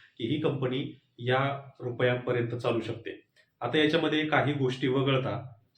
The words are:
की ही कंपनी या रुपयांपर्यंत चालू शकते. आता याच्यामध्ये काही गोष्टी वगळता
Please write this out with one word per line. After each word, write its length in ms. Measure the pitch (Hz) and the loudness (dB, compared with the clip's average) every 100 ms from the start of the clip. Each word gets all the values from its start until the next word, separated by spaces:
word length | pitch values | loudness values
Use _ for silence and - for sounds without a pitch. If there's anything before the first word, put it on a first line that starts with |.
| - - | -20 -6
की 80 | 117 | -2
ही 140 | 151 | 0
कंपनी 600 | 156 131 127 131 156 - _ - | 0 0 -2 -2 -6 -10 _ -6
या 520 | 120 131 139 135 - - | 0 2 2 -2 -10 -10
रुपयांपर्यंत 720 | 127 120 123 123 127 123 117 | -8 0 2 2 0 0 0
चालू 260 | 120 123 113 | -2 -2 -2
शकते. 400 | 110 - - - _ _ _ - | -2 -8 -10 -14 _ _ _ -8
आता 180 | 123 156 | -2 2
याच्यामध्ये 480 | 151 165 156 151 156 | 4 4 2 0 2
काही 260 | 143 120 | 2 2
गोष्टी 360 | 147 131 123 135 | 2 0 0 0
वगळता 640 | 131 135 131 107 101 - - _ | 2 2 2 0 -4 -8 -18 _